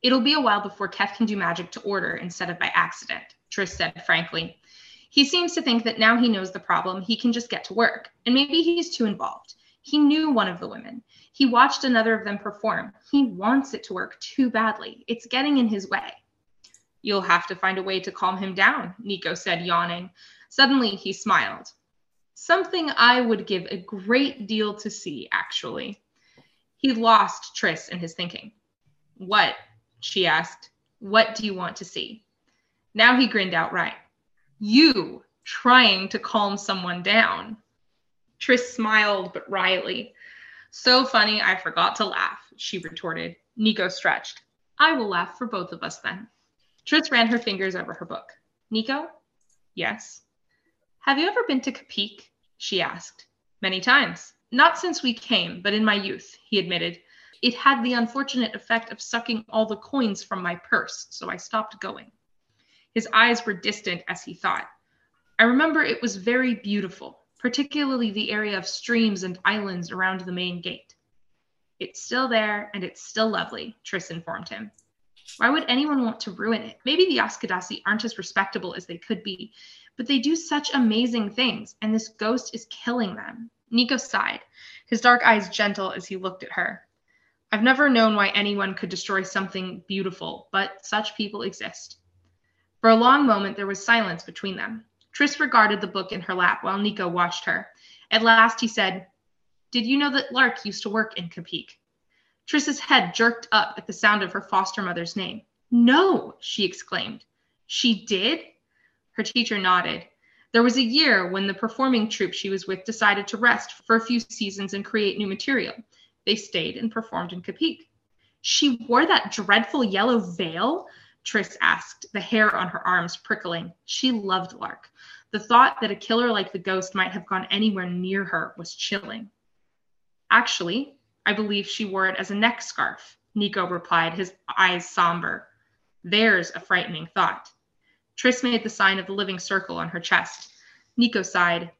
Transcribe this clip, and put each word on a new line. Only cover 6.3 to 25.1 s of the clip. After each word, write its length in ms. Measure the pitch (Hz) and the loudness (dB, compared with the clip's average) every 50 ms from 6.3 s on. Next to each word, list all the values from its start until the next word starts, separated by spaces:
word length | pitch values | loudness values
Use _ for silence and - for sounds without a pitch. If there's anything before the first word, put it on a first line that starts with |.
| 220 196 190 185 185 | 2 0 -2 -6 -8
the 60 | - | -12
problem, 400 | - - 180 170 175 185 185 196 | -4 -2 -2 0 0 -2 -4 -6
he 160 | 185 180 226 | -2 -4 -4
can 160 | 220 - 240 233 | 0 2 0 0
just 160 | 240 233 - | 0 -4 -6
get 160 | - - - | -8 -8 -8
to 80 | - 190 | -6 0
work, 380 | 214 233 - - - - - _ _ _ | 2 2 2 2 -4 -14 -20 _ _ _
and 80 | 240 247 | 2 2
maybe 280 | 269 285 285 320 330 | 2 2 2 2 2
he's 340 | 330 330 339 349 330 - - | 2 2 2 0 -2 -4 -2
too 80 | - 240 | -2 -2
involved. 500 | 214 202 - - - - - _ _ - _ _ _ _ _ | -2 0 -4 -6 -8 -8 -12 _ _ -20 _ _ _ _ _
He 180 | _ - - 302 | _ -2 4 6
knew 320 | 294 285 294 311 320 311 | 6 6 6 4 4 2
one 160 | 277 226 196 | 2 2 2
of 140 | 185 175 170 | 0 -2 -6
the 80 | 175 - | -10 -12
women. 340 | - - - - - - _ _ _ _ _ _ _ | -12 -12 -14 -14 -16 -16 _ _ _ _ _ _ _
He 120 | - 277 | 2 4
watched 380 | 254 233 240 254 285 277 - - | 6 8 6 6 6 4 -2 0
another 300 | 262 247 226 220 226 226 | 2 4 4 4 4 2
of 100 | 214 - | 0 0
them 140 | 208 202 | -6 -6
perform. 560 | 202 - 208 - - - 220 185 - - 202 - _ _ - | -6 -6 -10 -10 -4 -2 -2 -2 -2 -6 -10 -16 _ _ 0
He 140 | - 285 277 | 2 2 4
wants 480 | 233 185 175 196 220 254 269 269 - - | 2 0 -2 0 2 4 2 2 0 -8
it 100 | 202 - | -10 -8
to 100 | - 190 | -8 -6
work 240 | 185 - - - _ | -6 -6 -8 -10 _
too 280 | - - - - 262 247 | -16 -8 0 0 0 2
badly. 540 | 214 220 226 220 214 - - - 233 - _ | 2 2 0 0 -2 -4 -10 -14 -14 -16 _
It's 200 | - 233 233 - | -8 -8 -8 -6
getting 320 | 233 - 254 277 294 294 | -4 -2 0 2 4 4
in 100 | 269 247 | 4 4
his 220 | 220 214 196 190 185 | 4 2 -2 -4 -4
way." 200 | 196 190 - - - _ _ _ _ _ _ _ _ _ _ _ _ _ _ _ _ _ | -4 -4 -4 -8 -16 _ _ _ _ _ _ _ _ _ _ _ _ _ _ _ _ _
"You'll 180 | - - 202 196 | -4 0 0 0
have 280 | 185 175 170 175 - | 2 2 2 2 2
to 100 | - 190 | -2 -8
find 200 | 180 - 190 185 | -2 -2 -2 -2
a 60 | 190 185 | -2 -4
way 160 | 190 190 185 | -2 -4 -4
to 120 | 185 196 185 | -4 -6 -6
calm 240 | - 190 185 190 | -2 -2 -2 -2
him 180 | 190 196 190 185 | -2 -6 -6 0
down," 400 | 185 196 220 285 294 190 175 185 - | 4 4 4 4 2 -6 -8 -12 -14
Nico 340 | - 196 196 175 - 165 170 | -8 -6 -6 -4 -4 -6 -6
said, 320 | 165 - 202 175 170 175 | -4 -2 -2 -2 -2 -2
yawning. 460 | 180 175 170 175 175 170 175 180 190 _ _ - - - _ - | 0 0 0 0 -2 -4 -8 -10 -14 _ _ -20 -20 -20 _ -20
Suddenly, 440 | _ - - 269 254 277 269 240 214 | _ 2 4 4 6 6 2 2 0
he 200 | 196 190 - 190 | -2 -4 -6 -8
smiled. 560 | 190 - - 208 190 156 120 98 95 - - - _ _ _ _ _ _ _ _ _ _ _ _ _ | -8 -6 0 2 2 2 2 0 -4 -10 -14 -18 _ _ _ _ _ _ _ _ _ _ _ _ _
"Something 540 | - - - 330 370 370 - - 359 330 294 | -20 0 2 2 2 2 -2 -4 -4 -2 -2
I 280 | 262 - 233 240 247 254 | 2 6 6 6 8 6
would 280 | 247 226 226 196 - | 4 2 0 0 0
give 180 | - 202 180 170 | -2 -2 -4 -2
a 100 | - 208 | -6 -10
great 720 | 185 180 - - 196 185 202 233 269 285 277 277 - 214 | -10 -10 -10 -12 -10 0 2 2 2 2 0 -4 -8 -8
deal 280 | 196 220 214 214 208 196 | -4 -2 -2 0 -2 -4
to 140 | 208 - 214 | -6 -10 -10
see, 380 | 196 - - 185 | -10 -10 -12 -10